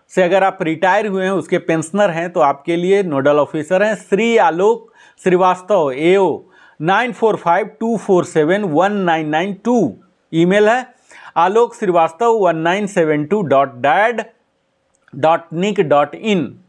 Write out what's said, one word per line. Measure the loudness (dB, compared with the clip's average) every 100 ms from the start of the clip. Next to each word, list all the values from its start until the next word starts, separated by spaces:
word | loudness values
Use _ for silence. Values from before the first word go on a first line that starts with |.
| _
से | -2
अगर | 2 2
आप | 0 -2
रिटायर | -6 -2 0 0 -2
हुए | -4
हैं, | -2
उसके | -4 -2 -4
पेंशनर | -2 -4 -4 -2 0
हैं, | -2 -6
तो | 0
आपके | 0 0 -4 -4
लिए | 0 0
नोडल | 0 0 0 0
ऑफिसर | 0 -4 -4 -2
हैं | 0 -4
श्री | -4 -2 2 2
आलोक | 2 2 0 0 -6 _ _ _
श्रीवास्तव, | 0 2 2 0 0 0 0
एओ | 0 2 2 2 -2 -10 _ _ _
नाइन | -2 0 -2
फ़ोर | -2 -2 0
फ़ाइव | 0 0 -2 -6
टू | -4 -4
फ़ोर | 0 0 2
सेवन | 0 0 0 0
वन | 0 0 0
नाइन | 0 -2 -2
नाइन | -4 -4 -6
टू। | -2 0 0 -4 _ _ _
ईमेल | 0 2 4 2
है | 0 -4 _ _ -20 -8 0
आलोक | 2 2 0 -2
श्रीवास्तव | -2 0 0 0 0 2
वन | 2 0
नाइन | -2 -2 -2
सेवन | -2 0 -2 -2
टू | -2
डॉट | 2 2 0 -2
डैड | 0 2 0 -2 -10 _ _ _ _ _ _ _ _
डॉट | -2 0 0 -4 -6
निक | -4 -2
डॉट | 0 2 0 -4
इन। | -4 -2 -4 -10